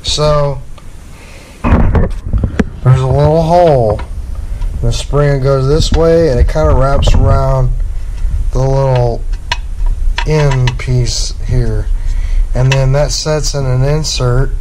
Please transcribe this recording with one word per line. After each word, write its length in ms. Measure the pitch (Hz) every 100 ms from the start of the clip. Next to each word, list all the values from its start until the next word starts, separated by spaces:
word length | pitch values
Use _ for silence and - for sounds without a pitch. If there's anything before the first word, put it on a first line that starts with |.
So, 580 | - - 151 147 143 135 - - - - - - - - - -
there's 1400 | - - - - - - - - - - - - - 131
a 60 | 131
little 360 | 135 147 160
hole. 580 | 160 175 175 139 113 107 - - - - - - - -
The 100 | 117
spring 500 | 117 - 143 143 139
goes 260 | 131 135 131
this 240 | 151 -
way, 380 | 156 165 165 165
and 100 | 120
it 80 | -
kinda 260 | 156 156
wraps 400 | 131 131 139 -
around 580 | - - 135 135 135 127 - - - - - - - -
the 80 | 123
little 600 | 131 135 135 127 120 85 - - - - - - - - - - -
end 500 | 156 147 131 123 127
piece 540 | - 127 117 - - - -
here. 400 | 127 117 110 - - - - - - - 123
And 160 | 131
then 200 | 135 135
that 180 | 139 143
sets 420 | - 165 156 147
in 120 | 143 135
an 180 | 127
insert. 680 | 135 151 151 - 127 123 139 -